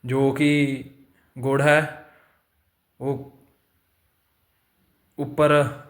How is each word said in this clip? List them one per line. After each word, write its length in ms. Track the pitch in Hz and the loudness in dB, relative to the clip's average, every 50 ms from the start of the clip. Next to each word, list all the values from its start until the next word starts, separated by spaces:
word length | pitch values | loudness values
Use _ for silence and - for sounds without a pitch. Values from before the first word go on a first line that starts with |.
| - | -8
ਜੋ 280 | 123 127 135 139 135 131 | -4 -2 0 0 0 0
ਕਿ 520 | 135 147 147 147 147 143 135 135 131 127 - - _ - _ _ _ _ _ _ 131 | 0 0 2 2 2 0 0 -2 -8 -10 -14 -20 _ -20 _ _ _ _ _ _ -8
ਗੁੜ 240 | 123 135 135 139 139 | -4 -2 0 2 4
ਹੈ, 480 | 151 147 151 156 143 - - - - _ _ _ _ _ _ _ _ _ _ _ _ _ _ _ _ _ _ | 4 4 4 2 -2 -8 -16 -20 -20 _ _ _ _ _ _ _ _ _ _ _ _ _ _ _ _ _ _
ਉਹ 400 | - 135 139 123 - - _ _ _ _ _ _ _ _ _ _ _ _ _ _ _ _ _ _ _ _ _ _ _ _ _ _ _ _ _ _ _ _ _ _ _ _ _ - | -8 -6 -6 -6 -8 -16 _ _ _ _ _ _ _ _ _ _ _ _ _ _ _ _ _ _ _ _ _ _ _ _ _ _ _ _ _ _ _ _ _ _ _ _ _ -10
ਉੱਪਰ 640 | 143 143 147 - 151 147 147 147 143 123 - - - - | -10 -8 -2 0 2 4 4 4 2 0 -4 -12 -18 -20